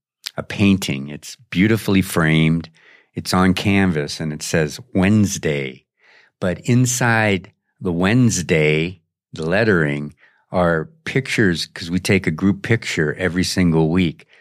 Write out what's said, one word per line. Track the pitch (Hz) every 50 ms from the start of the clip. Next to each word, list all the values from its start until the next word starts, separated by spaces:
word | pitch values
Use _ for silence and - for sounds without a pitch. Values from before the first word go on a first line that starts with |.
| _ _ _ _ - - -
a | - -
painting. | - - - 104 101 98 92 - - 69 69 69
It's | 71 76 - - - - _ - -
beautifully | - 87 98 110 113 101 - - 98 95
framed. | 92 - - 90 82 78 78 80 80 80 80 82 82 - _ _ _ - - _ _ _ -
It's | - 80 - 95
on | 92 92 92 92
canvas, | - - 104 98 98 98 92 82 76 73 76 - -
and | 82 78 76
it | 76 -
says | - - 85 78 73 - - - _ -
Wednesday. | 95 92 98 107 107 101 87 - 80 - 78 73 71 67 65 64 67 _ _ _ _ _ _ _ _ _ _ _ -
But | - 92 87 -
inside | - - 120 123 127 123 - - 131 117 113 110 110 104 98 87 90 - _ _ _ _ _ -
the | - 92
Wednesday, | 85 85 90 95 113 127 127 113 90 90 80 - 90 80 76 76 78 78 80 90 95 _ _ _ _ _ _ _ -
the | - 78
lettering, | 80 92 104 117 107 98 85 78 73 71 71 73 73 - _ _ _ _ _ _ -
are | - 92 90 85 85 80 78 - _ _ -
pictures, | - - 135 - - - - 110 92 85 78 -
'cause | - - - - 82
we | 90 92
take | - - 104 92 -
a | 92
group | 80 76 95 101 95 -
picture | - - 113 113 - - - - 78 76 -
every | - 92 90 80 92 90
single | - - 98 90 85 80 80 80 80
week. | 82 92 90 80 - - - _ _ -